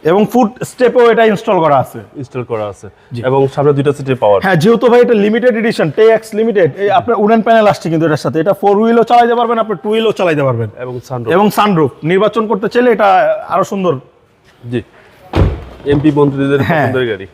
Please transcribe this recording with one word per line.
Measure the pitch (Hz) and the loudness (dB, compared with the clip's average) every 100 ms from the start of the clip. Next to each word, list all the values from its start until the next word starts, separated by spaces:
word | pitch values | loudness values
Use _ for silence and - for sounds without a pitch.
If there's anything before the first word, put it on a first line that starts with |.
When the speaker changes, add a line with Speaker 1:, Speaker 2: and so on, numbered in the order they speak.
Speaker 1:
এবং | 151 185 214 | 0 0 2
ফুট | 240 240 - | 0 -2 -2
স্টেপেও | - - 247 247 233 | -14 -2 0 4 2
এটা | 220 | 4
ইনস্টল | 220 202 - 190 | 2 0 0 0
করা | 160 139 | 2 0
আছে। | 120 117 101 - | 0 -8 -18 -16
Speaker 2:
ইনস্টল | 131 127 | -12 -10
করা | 120 113 104 | -8 -6 -6
আছে। | 98 101 _ _ | -10 -20 _ _
Speaker 1:
জি। | 120 | -6
Speaker 2:
এবং | 127 135 135 | -2 0 0
সামনে | 143 143 | 0 0
দুইটা | 139 139 | 2 0
সিটের | 139 135 127 | -2 -4 0
পাওয়ার। | 107 101 | 2 2
Speaker 1:
হ্যাঁ, | 185 180 | 2 2
যেহেতু | 170 233 254 | 2 2 4
ভাই | 240 | 4
এটা | 240 | 4
লিমিটেড | 226 202 226 247 226 | 2 2 0 0 0
এডিশন, | 226 - 175 | -2 -2 -4
টিএক্স | 139 220 220 220 | 2 2 2 -2
লিমিটেড, | 208 226 208 165 180 | -4 -2 0 0 0
এই | 202 | 0
আপনার | 185 208 220 | 0 0 -2
উডেন | 214 226 | 2 2
প্যানেল | 220 226 208 | 4 4 4
আসছে | - 180 | 0 -2
কিন্তু | 160 160 | -2 0
এটার | 147 | -2
সাথে। | 160 135 | -2 -2
এটা | 160 | -2
ফোর | 196 202 202 | 0 2 2
হুইলও | 226 233 | 2 2
চালাতে | 226 240 240 | 4 4 4
পারবেন, | 233 233 233 | 2 0 -2
আপনার | 214 190 | -2 -6
টু | 214 | -4
হুইলও | 220 220 | -2 -2
চালাতে | - 185 151 | 0 -2 0
পারবেন। | 139 117 113 - | -2 -2 -6 -8
Speaker 2:
এবং | 127 123 | -12 -12
সানরুফ। | - 127 113 | -10 -10 -2
Speaker 1:
এবং | 170 208 | 0 2
সানরুফ | - 214 180 143 - | 0 0 2 0 -2
নির্বাচন | 151 190 208 233 214 | -2 0 0 -2 -4
করতে | 214 220 | -4 -2
চাইলে | 240 247 | 0 0
এটা | 226 202 190 175 208 - | 2 2 2 2 -2 -4
আরো | 170 | -4
সুন্দর। | 185 202 185 135 - _ _ _ _ _ 120 | -4 -4 -4 -4 -8 _ _ _ _ _ -8
Speaker 2:
জি, | 123 - _ - _ - - - - - - 139 | -8 -8 _ -20 _ -8 -2 -2 -2 -14 -14 -2
এমপি | 147 151 | 0 0
মন্ত্রীদের | 143 143 139 139 139 | 0 0 0 -2 -2
Speaker 1:
হ্যাঁ। | 113 165 131 | 0 0 0
Speaker 2:
পছন্দের | 131 123 | -2 -4
গাড়ি। | 101 95 | -6 -10